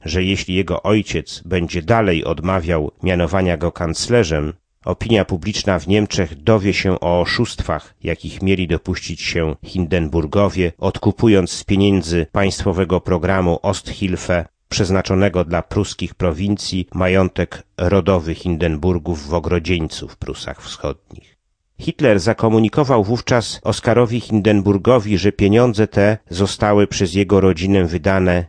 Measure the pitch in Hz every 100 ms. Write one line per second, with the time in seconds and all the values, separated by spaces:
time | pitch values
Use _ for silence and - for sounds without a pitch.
0 | - 85 92 98 - 90 87 85 - 110
1 | 98 90 - - - 90 85 87 80 113
2 | 104 82 71 80 85 95 82 85 76 -
3 | 95 90 85 95 95 85 85 - 87 78
4 | - 120 95 78 76 76 _ _ - 92
5 | 110 110 92 92 87 107 - 90 78 104
6 | 104 - 85 73 78 110 98 90 98 90
7 | 82 87 - - 120 - - 78 - _
8 | - 82 - - 95 95 90 85 - 87
9 | - 85 - 87 80 73 - 90 85 87
10 | 80 80 76 101 101 87 87 - 95 -
11 | - 98 117 101 90 - - 98 101 98
12 | 82 85 80 104 98 - 104 90 90 90
13 | - 90 87 95 90 82 - 98 - -
14 | 98 87 - 90 82 _ _ - 98 95
15 | - 95 101 90 82 85 - - 98 -
16 | 90 - 90 80 98 101 - 92 87 92
17 | 92 95 92 - 87 - - - 87 98
18 | 87 95 80 80 92 82 82 78 82 87
19 | 78 82 73 85 78 87 82 87 78 -
20 | - - - - - 71 - - 73 69
21 | _ - - _ _ _ _ - - -
22 | 135 104 90 110 113 110 110 - 139 127
23 | 101 120 - 123 110 - - 113 - 113
24 | 120 120 - 110 101 104 98 98 92 127
25 | 101 98 98 - 101 107 123 104 107 -
26 | 101 107 - 85 98 - 107 104 101 -
27 | 95 90 98 98 95 85 92 98 87 85
28 | 76 95 92 87